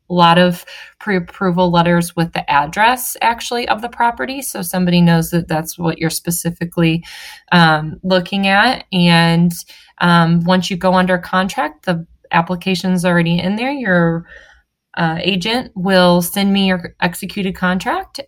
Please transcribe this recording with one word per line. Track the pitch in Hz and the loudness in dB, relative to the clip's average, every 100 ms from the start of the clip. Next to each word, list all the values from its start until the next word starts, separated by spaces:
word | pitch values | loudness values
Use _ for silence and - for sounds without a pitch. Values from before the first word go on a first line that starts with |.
| - | -6
lot | 175 170 170 | 2 4 6
of | 180 175 - - - _ | 4 0 -10 -20 -20 _
pre-approval | 214 185 175 - 190 175 180 | -4 -4 -4 -4 -2 0 2
letters | 170 170 170 170 - | 2 2 2 0 -2
with | 165 | -4
the | - - | -4 -2
address, | 143 151 196 226 247 - - | 0 0 0 0 0 -6 -4
actually, | 226 233 - 240 - | -2 -2 -6 -6 -4
of | 214 | -4
the | 233 | -6
property. | 233 240 240 254 269 | -2 -2 -2 -8 -8
So | 262 208 | -8 -8
somebody | 170 185 180 175 | -6 -2 2 4
knows | 170 165 165 | 4 4 0
that | 170 - | -4 -2
that's | 156 160 - | -6 -6 -6
what | 170 - | -4 -2
you're | 160 | -4
specifically, | - - 170 165 170 170 - 165 165 - - - - - | -4 -6 -4 -6 -6 -8 0 2 0 -4 -20 -20 -18 0
um, | 175 165 156 156 185 | 4 4 2 -2 -8
looking | 185 185 175 196 196 | 0 0 0 -2 2
at. | 196 233 254 - | 2 2 0 -4
And, | 185 175 170 165 170 175 170 - - _ - | 2 4 4 4 4 2 0 -14 -20 _ -2
um, | 175 170 165 170 170 | 2 4 4 2 2
once | 185 175 | 0 0
you | 180 | -2
go | 185 | 2
under | 185 180 180 | 2 2 0
contract, | - 185 185 - - - - | -2 -2 -2 -4 -6 -6 -4
the | 165 165 _ - | -4 -6 _ -4
application's | 170 170 175 190 180 185 180 | -2 -2 -4 -2 -2 0 0
already | 180 170 170 170 | 2 2 2 0
in | 185 208 | -2 -4
there. | 254 | -4
Your, | 285 220 180 170 165 - - - _ _ _ _ - | -4 0 2 2 -2 -8 -20 -20 _ _ _ _ -4
uh, | 165 165 | -4 -2
agent | 190 196 202 247 254 190 | -2 -2 -2 -4 -6 -6
will | 185 185 180 175 | 2 4 4 4
send | 175 202 196 | 0 -2 0
me | 196 190 | 2 0
your | 185 180 - | -2 -6 -4
executed | 180 - 196 208 196 175 | -4 -4 -10 -6 -6 -4
contract, | 185 185 240 349 381 - | -2 -2 -4 -6 -8 -16